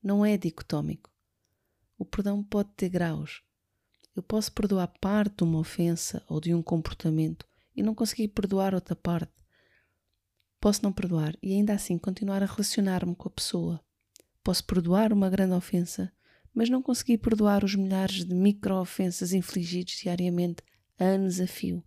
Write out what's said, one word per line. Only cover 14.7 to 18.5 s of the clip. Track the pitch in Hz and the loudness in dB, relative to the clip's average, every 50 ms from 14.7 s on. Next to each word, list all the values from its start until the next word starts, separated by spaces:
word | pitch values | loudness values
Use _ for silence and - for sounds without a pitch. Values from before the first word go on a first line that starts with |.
| - 185 170 170 180 196 220 214 208 | 0 2 4 4 4 4 4 4 4
uma | 202 196 190 | 4 2 2
grande | 185 190 190 185 180 | 2 2 2 2 2
ofensa, | 180 175 - - 175 175 175 - - 185 190 _ _ _ _ _ _ _ - _ | 0 -2 0 0 0 0 0 -4 -6 -6 -6 _ _ _ _ _ _ _ -8 _
mas | 226 226 233 | 0 0 2
não | 254 262 262 | 2 0 0
conseguir | - 247 - - - 240 220 | 0 -2 -2 2 2 0 2
perdoar | - 233 220 214 214 208 202 202 202 | 4 2 2 4 4 4 4 4 2
os | 196 196 | 2 0
milhares | 196 190 190 190 190 190 185 190 190 175 | 0 0 0 0 0 0 -2 -2 -4 -4
de | 175 180 | -2 2
micro-ofensas | 180 190 202 | 4 4 4